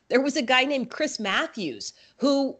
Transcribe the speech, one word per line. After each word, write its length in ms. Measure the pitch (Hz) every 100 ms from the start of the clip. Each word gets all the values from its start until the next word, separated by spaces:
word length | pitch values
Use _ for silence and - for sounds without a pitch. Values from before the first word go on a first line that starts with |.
| -
there 120 | 247
was 160 | 277 302
a 60 |
guy 220 | 233 254
named 260 | 262 277 240
Chris 280 | - 302 -
Matthews 760 | 208 214 320 - 165 110 - - _ -
who 380 | 269 277 269 -